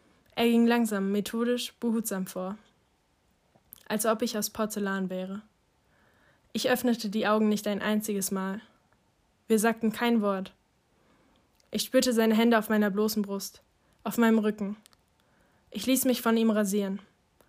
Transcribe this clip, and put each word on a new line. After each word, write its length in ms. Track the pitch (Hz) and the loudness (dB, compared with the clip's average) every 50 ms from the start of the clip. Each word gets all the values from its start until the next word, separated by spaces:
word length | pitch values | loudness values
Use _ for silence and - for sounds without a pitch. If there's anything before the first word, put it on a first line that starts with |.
| _ _ _ _ _ _ _ | _ _ _ _ _ _ _
Er 120 | - 233 233 | 0 2 4
ging 180 | 233 233 233 | 4 4 4
langsam, 460 | 233 240 240 233 214 208 196 196 196 | 4 4 4 2 0 0 -2 -2 0
methodisch, 640 | 202 208 202 - - 226 240 240 247 247 240 - - _ | 0 -2 -2 -4 -4 -2 0 0 0 -2 -4 -8 -10 _
behutsam 460 | - 240 220 226 220 - 202 190 190 | -2 -2 -2 -2 -2 -4 -6 -6 -6
vor. 320 | 185 - 185 185 190 208 214 _ _ _ _ _ _ _ _ _ _ _ _ _ _ _ _ _ _ _ _ _ _ - - _ - | -6 -8 -8 -8 -8 -10 -12 _ _ _ _ _ _ _ _ _ _ _ _ _ _ _ _ _ _ _ _ _ _ -20 -20 _ -6
Als 180 | 214 208 - | -6 -2 0
ob 160 | 226 226 226 | 0 0 0
ich 160 | 247 226 - 214 | -2 -4 -2 -4
aus 120 | 208 - | -6 -6
Porzellan 600 | - - 220 214 - 214 202 196 190 196 190 180 | -4 -4 -4 -4 -4 -6 -4 -4 -4 -4 -4 -4
wäre. 320 | 185 185 185 185 196 208 - _ _ _ _ _ _ _ _ _ _ _ _ _ _ _ _ _ _ _ _ _ _ | -6 -8 -8 -8 -10 -12 -14 _ _ _ _ _ _ _ _ _ _ _ _ _ _ _ _ _ _ _ _ _ _
Ich 160 | 220 - 247 | -4 0 0
öffnete 400 | 247 226 - 247 233 226 - 208 | 0 0 2 0 -2 0 -2 -4
die 180 | 196 220 208 202 | -4 -2 0 2
Augen 220 | 214 214 214 208 | 2 2 4 2
nicht 180 | 214 202 - 214 | 2 0 -2 -4
ein 140 | 202 190 | -4 -2
einziges 500 | - 202 214 214 214 - 208 196 190 - | -2 -2 -2 -2 -2 -2 -4 -4 -4 -4
Mal. 300 | 202 190 190 190 190 220 - _ _ _ _ _ _ _ _ _ _ _ _ _ _ _ _ - | -4 -4 -4 -4 -6 -8 -12 _ _ _ _ _ _ _ _ _ _ _ _ _ _ _ _ 0
Wir 120 | 226 214 | 2 2
sagten 320 | 202 233 226 226 226 220 | 2 0 0 0 -2 -4
kein 300 | 214 - 240 240 240 226 | -2 0 0 0 2 2
Wort. 320 | 208 202 196 190 190 - - _ _ _ _ _ _ _ _ _ _ _ _ _ _ _ _ _ _ _ _ _ _ _ | 0 0 -2 -4 -6 -10 -14 _ _ _ _ _ _ _ _ _ _ _ _ _ _ _ _ _ _ _ _ _ _ _
Ich 120 | - 214 - | -6 -6 -6
spürte 300 | - - 262 254 254 240 | 2 2 2 4 4 2
seine 220 | 226 226 226 220 | 4 4 4 4
Hände 220 | 214 233 240 233 220 | 4 4 6 4 4
auf 120 | 208 - | 4 2
meiner 200 | 220 214 208 208 | 2 2 2 2
bloßen 320 | 190 208 214 220 214 214 | 2 0 0 0 0 -2
Brust, 400 | 202 202 196 196 - - - - _ _ _ _ _ _ _ _ _ | -4 -4 -6 -8 -8 -10 -14 -18 _ _ _ _ _ _ _ _ _
auf 140 | 220 - 233 | -6 0 2
meinem 220 | 233 226 220 220 | 4 4 4 4
Rücken. 380 | 208 214 214 214 202 196 208 - _ - _ _ _ _ _ _ _ _ _ _ _ _ _ _ _ _ | 2 0 -2 -4 -6 -8 -8 -12 _ -20 _ _ _ _ _ _ _ _ _ _ _ _ _ _ _ _
Ich 140 | - 208 - | -12 -6 0
ließ 200 | 240 262 254 - | 0 0 2 2
mich 160 | 262 247 233 | 0 0 2
von 160 | - 233 226 226 | 2 2 2 4
ihm 120 | 226 220 | 4 2
rasieren. 520 | 208 214 214 190 196 208 202 190 196 202 - _ _ _ _ _ _ _ _ | 2 2 0 0 0 -2 -2 -2 -6 -8 -10 _ _ _ _ _ _ _ _